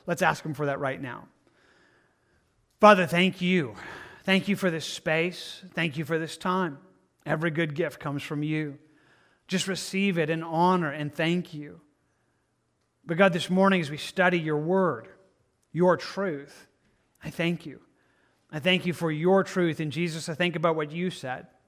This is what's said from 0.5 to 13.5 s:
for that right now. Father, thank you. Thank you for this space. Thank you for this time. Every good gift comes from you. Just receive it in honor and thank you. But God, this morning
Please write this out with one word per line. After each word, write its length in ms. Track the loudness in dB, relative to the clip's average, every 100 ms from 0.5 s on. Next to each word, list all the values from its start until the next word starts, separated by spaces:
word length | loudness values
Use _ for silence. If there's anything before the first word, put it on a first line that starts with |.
for 120 | -6 -4
that 160 | -4
right 200 | -6 -6
now. 280 | -10 -12 -16 _ _ _ _ _ _ _ _ _ _ _ _ _ _ _
Father, 240 | 10 10 6
thank 360 | 2 2 2
you. 340 | 0 0 0 -8 -16 -16 -18 -10 0
Thank 240 | 0 2
you 80 | 0
for 120 | 0
this 160 | -2 -6
space. 800 | -6 -2 0 0 -4 -14 -18 -10
Thank 240 | -4 -2 -2
you 60 |
for 160 | -2 -2
this 160 | -4 -6
time. 440 | -2 0 -2 -6 -18 _ _ _ -4
Every 260 | -2 -2
good 220 | 0 -2
gift 280 | -2 -4 -4
comes 200 | -6 -6
from 220 | -6 -4
you. 340 | -2 -2 -4 -8 _ _ _ _ _ _ -6
Just 220 | -4 -2
receive 480 | -6 -4 -2 0 0
it 120 | 0
in 140 | -2
honor 480 | -2 2 4 4 0
and 240 | -4 -6 -2
thank 380 | 0 0 -2
you. 260 | -10 -14 -18 _ _ _ _ _ _ _ _ _ _ _ _ -8
But 100 | 4
God, 140 | 4
this 180 | 4
morning 300 | 0